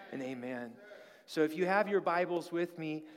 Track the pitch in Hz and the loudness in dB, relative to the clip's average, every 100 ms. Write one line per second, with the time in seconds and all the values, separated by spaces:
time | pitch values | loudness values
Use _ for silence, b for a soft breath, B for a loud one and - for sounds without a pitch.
0 | B 139 131 131 123 127 120 120 B B | B -8 -6 -6 -6 -6 -8 -12 B B
1 | B B B - 156 160 180 196 196 202 | B B B 2 2 4 2 4 4 2
2 | 170 170 180 175 160 170 175 - 160 156 | 2 2 2 0 -2 -2 -2 -2 -4 -4
3 | - | -8